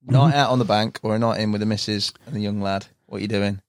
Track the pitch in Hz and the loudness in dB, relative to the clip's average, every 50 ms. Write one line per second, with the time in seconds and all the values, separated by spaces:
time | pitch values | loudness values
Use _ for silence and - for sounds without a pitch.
0 | _ 127 127 131 139 165 139 143 139 113 127 127 120 98 104 107 110 113 - - | _ 2 4 6 6 6 4 4 2 2 2 0 2 2 2 2 2 -2 -4 -6
1 | - 110 107 113 117 113 - - 110 107 104 104 107 110 107 101 - - 107 101 | -4 -2 0 0 0 0 0 0 -2 -2 -2 0 0 -2 -2 -2 -2 -4 -4 -4
2 | 98 - - - _ - - 104 104 101 101 104 98 98 98 98 - - _ _ | -4 -6 -8 -12 _ -10 -6 -4 -4 -4 -4 -4 -2 -2 -4 -4 -6 -10 _ _
3 | _ _ - - 104 104 113 101 101 101 98 95 _ | _ _ -8 -6 -4 -2 0 0 0 0 -2 -4 _